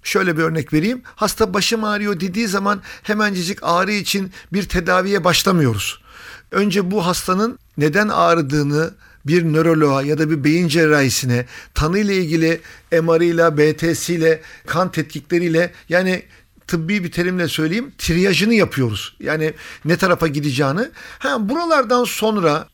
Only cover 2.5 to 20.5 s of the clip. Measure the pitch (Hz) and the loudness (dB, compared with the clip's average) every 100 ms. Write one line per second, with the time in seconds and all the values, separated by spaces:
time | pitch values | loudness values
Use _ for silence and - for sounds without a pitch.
2.5 | 196 196 202 - - - 214 208 190 170 | -2 -2 -4 -8 -14 -4 -2 0 -2 -6
3.5 | 208 - 170 185 208 165 202 190 - - | -6 -2 0 0 -2 -2 -4 -4 -12 -6
4.5 | 190 180 - 180 185 185 202 170 170 - | -4 -2 -4 0 0 2 0 2 2 2
5.5 | 180 135 104 - - - - - - _ | 2 2 0 -6 -10 -18 -20 -20 -20 _
6.5 | 190 208 185 180 202 175 175 - 185 226 | -2 0 0 0 0 0 -2 -2 0 0
7.5 | 254 _ - 151 190 214 - 170 170 139 | -4 _ -2 0 2 0 2 2 2 0
8.5 | 147 143 147 165 - - - 139 175 165 | 0 0 0 -2 -6 -20 -12 0 0 2
9.5 | 151 160 160 147 135 139 151 156 156 143 | 2 2 4 4 2 0 0 0 0 2
10.5 | 165 175 156 156 151 135 - 131 123 123 | 2 2 2 4 4 2 0 0 -2 -2
11.5 | - - - 151 196 208 196 170 165 160 | -14 -8 -4 0 0 0 0 0 0 0
12.5 | 165 - - _ 165 165 165 170 165 165 | 0 -6 -20 _ 0 2 4 4 4 2
13.5 | 147 151 151 170 156 - 170 160 160 - | 4 2 2 -2 -2 -2 0 2 2 -4
14.5 | - - 156 185 - 151 147 - 175 175 | -20 -4 -2 0 -2 -6 -8 -2 0 2
15.5 | 160 175 - - 170 185 185 - - _ | 0 0 -6 -2 0 2 -2 -6 -20 _
16.5 | _ - 170 160 208 175 - 180 185 160 | _ -6 -4 -2 -2 -2 -2 -2 0 -2
17.5 | - 160 202 277 - - 165 190 160 208 | -2 -2 -2 -6 -10 -2 0 2 2 2
18.5 | 233 175 139 123 104 - _ - 156 156 | 2 2 0 -2 -2 -10 _ -6 -2 -4
19.5 | - - - 147 175 190 170 165 143 147 | -6 -18 -10 -2 0 2 2 0 -2 -2